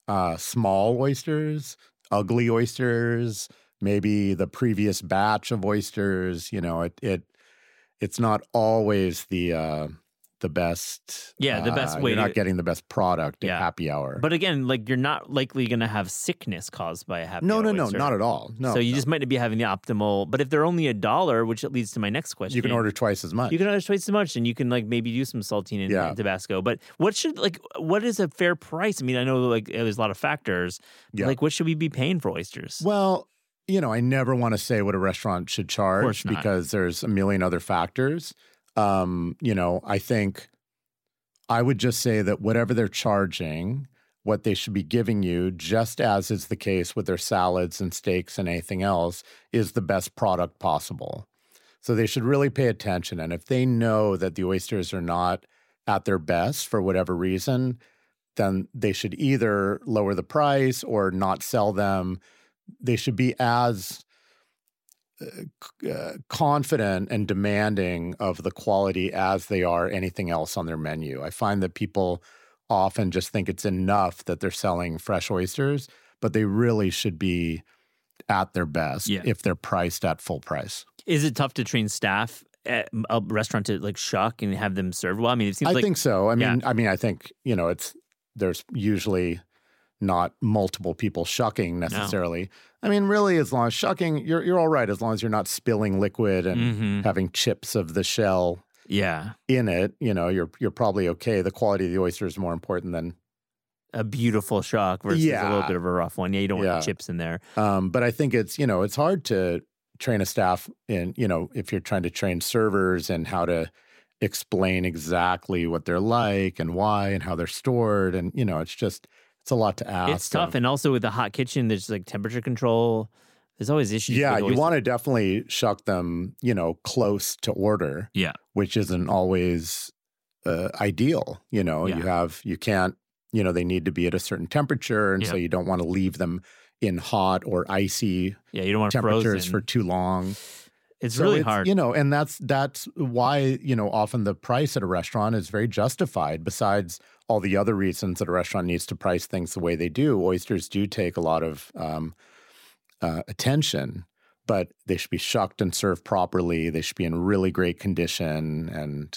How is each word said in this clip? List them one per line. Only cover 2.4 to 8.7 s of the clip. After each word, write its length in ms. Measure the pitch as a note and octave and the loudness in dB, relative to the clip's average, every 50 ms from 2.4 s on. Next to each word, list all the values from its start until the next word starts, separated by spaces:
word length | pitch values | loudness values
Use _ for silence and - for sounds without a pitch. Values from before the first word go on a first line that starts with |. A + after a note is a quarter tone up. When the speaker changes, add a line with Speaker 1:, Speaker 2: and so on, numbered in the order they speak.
| A#2+ A#2 | 4 4
Speaker 1:
oysters, 1000 | A#2 A2+ A#2+ A#2+ - - B2+ B2 A#2 A#2 A#2 A#2 A#2 A#2 A#2+ A#2 G#2 - - - - _ _ _ _ - | 4 4 2 0 0 -2 0 0 2 2 0 0 0 0 -2 -2 -4 -6 -10 -14 -14 _ _ _ _ -4
maybe 520 | G2 G2+ G2+ G2+ F#2 G#2+ G#2 G#2 G2+ G2 F#2+ | -2 0 2 2 2 2 2 2 2 2 2
the 140 | E2+ G2 G2 | 0 -2 -4
previous 540 | - - B2+ A#2 G#2+ F#2+ G#2 G#2 F#2 - | -2 0 0 0 2 2 2 0 0 -2
batch 500 | - D#2 F#2 F#2+ G2+ G#2+ G#2+ G#2 - - | -2 0 0 2 2 2 2 0 -2 -4
of 140 | B2 G#2 F#2 | -4 -2 0
oysters. 840 | G2+ G#2 G#2 G2 - - G#2+ G2+ G2 F#2+ F#2 F#2 F#2 F2 E2 - - A2+ | 0 0 0 -2 -2 -4 -2 0 0 0 0 0 -2 -4 -4 -6 -6 -6
You 80 | G2 | -4
know, 200 | E2+ E2+ E2 E2 E2+ | -2 -2 0 0 -2
it, 100 | F2 - - | -4 -4 -4
it, 220 | - A2 F#2+ E2+ - _ _ _ _ _ _ _ _ _ _ _ _ _ _ - | -2 -2 -2 -2 -4 _ _ _ _ _ _ _ _ _ _ _ _ _ _ -6
it's 200 | G#2+ - - - | -6 -6 -2 0
not 220 | A#2 A2 G#2+ G#2 - _ - | 2 2 2 2 0 _ 0
always 720 | A#2+ A2 A2 | 2 4 4